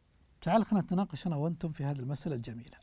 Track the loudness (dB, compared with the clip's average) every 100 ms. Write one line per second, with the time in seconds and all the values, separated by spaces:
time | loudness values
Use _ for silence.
0 | _ _ _ _ 4 4 6 2 4 0
1 | 0 -2 -2 0 0 -2 -4 -2 -2 -2
2 | -4 -4 -2 -4 -4 -10 -12 -14